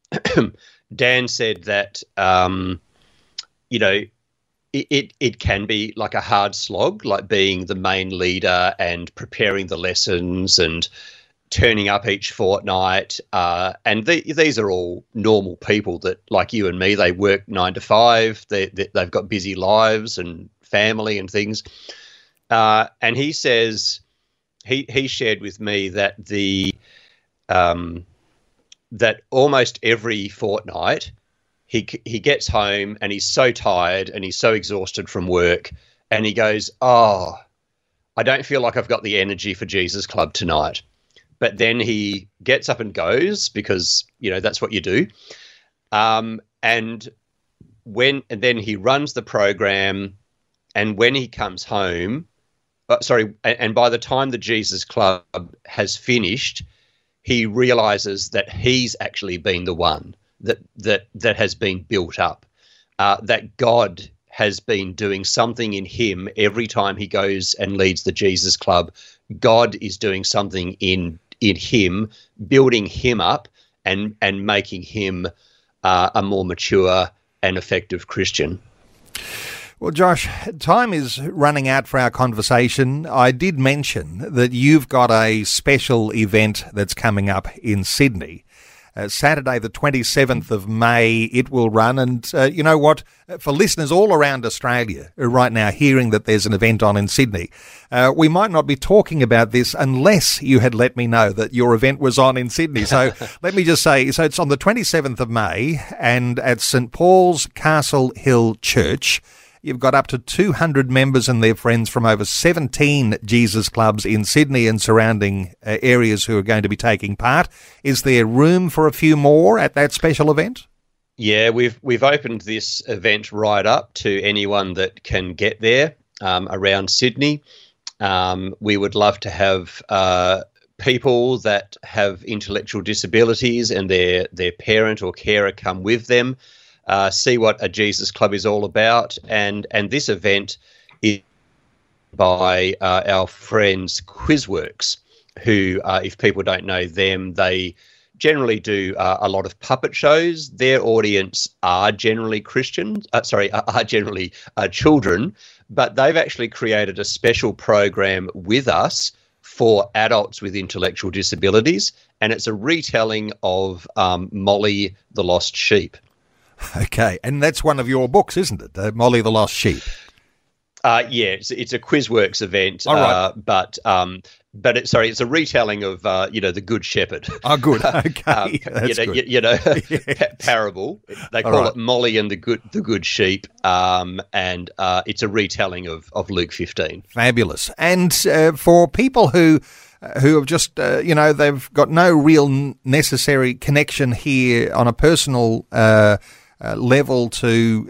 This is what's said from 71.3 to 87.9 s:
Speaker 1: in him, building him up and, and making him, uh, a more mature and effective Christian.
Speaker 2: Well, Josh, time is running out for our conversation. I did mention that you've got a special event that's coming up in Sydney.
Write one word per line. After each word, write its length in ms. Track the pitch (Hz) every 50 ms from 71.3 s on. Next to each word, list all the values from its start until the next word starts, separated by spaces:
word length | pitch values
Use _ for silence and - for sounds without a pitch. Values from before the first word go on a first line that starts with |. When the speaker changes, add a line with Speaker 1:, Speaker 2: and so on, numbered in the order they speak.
| - _
Speaker 1:
in 160 | 120 101 90
him, 540 | - - - 131 113 95 87 90 101 110 107 - _ _ _ _ - 104
building 400 | 87 131 135 135 127 120 110 101
him 340 | 85 - - - 127 120 104
up 280 | 82 92 131 - - _ _ _ _ _ _ _ _
and, 300 | 95 95 98 104 107 104 -
and 260 | - 98 98 98 98
making 360 | 104 101 101 98 - 104 92 87
him, 440 | - - 110 98 95 92 90 90 87 - _ _ _ _ _ _ _ _ _ -
uh, 280 | 92 92 90 87 - -
a 80 | 101 98
more 220 | 98 101 95 92
mature 640 | 90 87 - - - 104 98 92 92 90 92 92 - - _ _ _ _ _ -
and 160 | 92 95 90
effective 480 | - - 98 90 - - 92 85 -
Christian. 540 | - - 107 92 - - - 73 78 92 92 - _ _ _ _ _ _ _ _ _ - - - - - - - - - - - - - _
Speaker 2:
Well, 120 | - 165
Josh, 360 | 156 156 185 180 170 - - - - - - - 180 143
time 360 | - 160 180 240 247 226 185
is 260 | 151 135 120 113 131
running 480 | 139 165 - 147 147 147 147 143 135 131
out 180 | 131 135 123
for 140 | - - 131
our 100 | 123 117
conversation. 920 | - - 127 123 113 110 - - 123 120 123 117 - - 131 127 135 151 165
I 260 | 156 113 131 123 127
did 280 | 127 123 175 190 165 131
mention 760 | 131 135 143 147 139 - - 107 80 76 85 98 165 214 156
that 180 | 123 123 123 127
you've 360 | 120 131 143 160 156 131 -
got 220 | 135 127 123 117
a 340 | 113 110 110 110 110 110 101
special 720 | - - - - 139 139 127 - - 123 117 107 107 104
event 500 | 110 110 98 107 107 107 107 104 - - - -
that's 220 | 101 101 - -
coming 340 | - - 113 101 101 98 101
up 260 | 95 95 - - - -
in 260 | - 113 104 98 95
Sydney. 640 | -